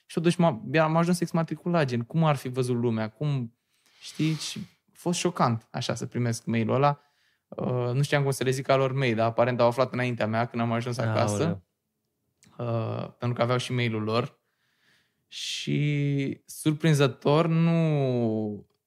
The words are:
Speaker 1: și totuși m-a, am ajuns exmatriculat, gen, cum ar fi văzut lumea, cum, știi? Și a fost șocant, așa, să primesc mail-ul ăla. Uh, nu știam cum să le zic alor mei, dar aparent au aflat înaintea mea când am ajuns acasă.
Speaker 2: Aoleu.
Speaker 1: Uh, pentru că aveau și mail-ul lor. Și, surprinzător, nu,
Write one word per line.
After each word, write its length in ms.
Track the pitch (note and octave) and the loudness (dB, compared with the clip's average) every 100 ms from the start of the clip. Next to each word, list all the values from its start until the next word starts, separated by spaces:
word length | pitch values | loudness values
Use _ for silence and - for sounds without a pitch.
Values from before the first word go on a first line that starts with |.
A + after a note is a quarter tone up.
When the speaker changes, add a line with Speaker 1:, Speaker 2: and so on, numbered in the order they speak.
| _ | _
Speaker 1:
și 100 | - | 0
totuși 240 | E3+ E3+ | 2 4
m-a, 220 | E3+ A2+ - D3 | 2 2 0 2
am 160 | D#3 D#3+ | 2 2
ajuns 240 | E3+ F3+ | 2 0
exmatriculat, 640 | E3+ E3+ D#3+ D#3 F3+ F3 C#3 | 0 -2 -2 -4 -2 0 2
gen, 140 | A#2+ | 0
cum 220 | A#2 D#3+ | -2 2
ar 120 | D#3+ C#3 | 2 2
fi 120 | C3 | -2
văzut 260 | B2 B2 A#2+ | -4 0 0
lumea, 340 | A#2+ A2 A2 | 0 0 -2
cum, 440 | - D3+ C#3 A#2 - _ _ _ _ | -4 -2 -2 -4 -10 _ _ _ _
știi? 320 | - - D#3 | -14 -2 0
Și 260 | D#3 - - - _ _ | 0 -6 -10 -12 _ _
a 40 | |
fost 260 | - F3 F3 | -8 -4 -2
șocant, 480 | F3+ F3 D3 A2+ - | -2 0 2 0 -4
așa, 240 | C3+ B2+ A#2+ | -8 -6 -6
să 100 | C3+ | -6
primesc 400 | A#2+ A#2+ A2+ - | -4 -2 -4 -4
mail-ul 300 | A2+ A2+ B2+ | -2 0 2
ăla. 240 | C#3+ C#3+ _ _ _ _ _ | 2 0 _ _ _ _ _
Uh, 440 | - - B2+ A#2+ | -8 -4 -2 0
nu 80 | B2+ | 0
știam 220 | C#3+ D3 | 0 2
cum 80 | C#3 | 0
să 120 | C3+ | 0
le 60 | B2+ | -2
zic 180 | C3 C3 | 0 2
alor 220 | C3+ C3+ | 2 2
mei, 200 | C3 C3 | 0 0
dar 120 | A2 A2+ | 2 2
aparent 320 | A#2 A#2+ A#2+ | 2 2 4
au 80 | A#2+ | 2
aflat 260 | A#2+ B2 | 4 0
înaintea 340 | B2 B2 A#2 G#2+ | 0 -2 -2 -2
mea 180 | A2 B2 | 0 -2
când 160 | A#2+ | -2
am 100 | A#2 | -2
ajuns 260 | A#2 B2 A#2+ | -2 -2 -2
acasă. 460 | A2+ A2 G#2+ G2+ | 0 0 0 0
Speaker 2:
Aoleu. 200 | D#3+ G2+ - _ _ _ _ _ _ _ _ - | 0 -4 -10 _ _ _ _ _ _ _ _ -10
Speaker 1:
Uh, 500 | A#2+ A#2 A2 A2+ - - | -4 -2 -2 -6 -8 -6
pentru 200 | A#2+ A#2+ | -4 0
că 40 | |
aveau 140 | A#2+ B2 | 0 0
și 160 | - | -2
mail-ul 300 | B2 A#2+ A2 | -2 -2 -2
lor. 360 | G#2+ A2+ B2+ - _ _ _ _ _ _ _ _ _ | -2 -2 -2 -8 _ _ _ _ _ _ _ _ _
Și, 1120 | - - - - C#3+ D3 D3 C#3+ C#3 C3+ - - | -12 -10 -8 -4 -2 0 0 -2 -2 -4 -6 -12
surprinzător, 1040 | - E3 D3+ E3 C#3+ C#3+ - C#3 D3 E3 | -4 -2 0 2 4 4 2 2 2 4
nu, 1200 | E3 E3 E3 D#3+ D3 C3+ B2 A#2 A2 G#2+ G#2 - _ | 2 2 4 2 2 0 0 0 0 -4 -8 -14 _